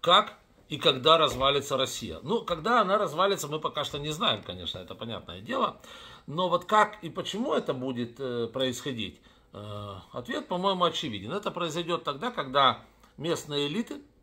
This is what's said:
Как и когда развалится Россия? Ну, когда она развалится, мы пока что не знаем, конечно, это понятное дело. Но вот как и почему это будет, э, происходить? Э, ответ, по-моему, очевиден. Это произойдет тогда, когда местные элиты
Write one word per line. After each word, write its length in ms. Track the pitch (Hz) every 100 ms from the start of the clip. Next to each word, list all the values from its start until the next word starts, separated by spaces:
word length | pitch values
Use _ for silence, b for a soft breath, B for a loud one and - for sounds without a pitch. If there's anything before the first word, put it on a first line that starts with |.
Как 380 | - 185 214 - _ _ _
и 80 | 147
когда 400 | 165 135 127 160
развалится 580 | 147 120 135 143 139 135
Россия? 440 | 127 - 101 80
Ну, 200 | 135 220
когда 380 | - 170 156 240
она 160 | 196 208
развалится, 520 | 190 147 196 196 147
мы 120 | 156
пока 240 | 156 -
что 140 | 139 147
не 100 | 147
знаем, 300 | 156 214 110
конечно, 360 | - 92 85 90
это 160 | 90
понятное 480 | 92 113 104 - 90
дело. 340 | 107 262 208 - B B B B -
Но 220 | 147 180
вот 160 | 170
как 400 | - 214 214 -
и 60 | 165
почему 420 | 160 - 202 269
это 220 | 302 226
будет, 440 | 135 127 120 120 117
э, 280 | 135 120 113
происходить? 760 | 131 131 120 147 120 95 - b b b
Э, 440 | - 104 104 104 95 -
ответ, 360 | 127 123 - -
по-моему, 360 | 180 190 185
очевиден. 480 | 175 160 156 104 101
Это 180 | 185 196
произойдет 520 | 165 170 151 170 170
тогда, 280 | 165 139 233
когда 480 | 233 139 135 135 117 B B B -
местные 480 | 151 160 151 143 143
элиты 340 | 170 233 147 - _